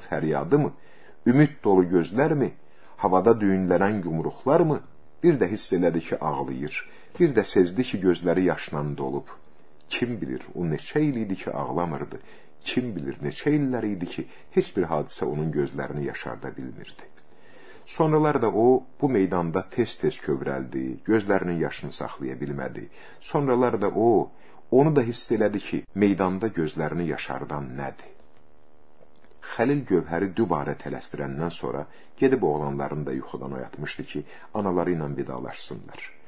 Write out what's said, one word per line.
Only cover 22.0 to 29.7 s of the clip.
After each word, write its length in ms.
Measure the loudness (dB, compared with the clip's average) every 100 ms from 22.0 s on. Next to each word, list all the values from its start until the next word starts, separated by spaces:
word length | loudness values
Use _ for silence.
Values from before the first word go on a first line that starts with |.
| -8 -6 -8 -6
bilmədi. 480 | -6 -6 -6 -8 -12 -14 -16 -16
Sonralar 600 | -4 0 4 4 4 2
da 80 | 0
o, 420 | 4 6 6 4 -6 -16 -16 2
onu 240 | 6 6 6
da 60 |
hiss 300 | 2 0 0
elədi 280 | 2 2 2
ki, 260 | -2 -4 -4 4
meydanda 520 | 4 4 2 0 -2
gözlərini 600 | 0 -2 0 -2 0 -2
yaşardan 640 | -2 -4 -6 -6 -6 -6 -8
nədir? 320 | -8 -10 -14 -16 -16 -18 -18 -18 -18 -20 -18 -18 -18 -18 -18 -16 -6 0
Xəlil 260 | 2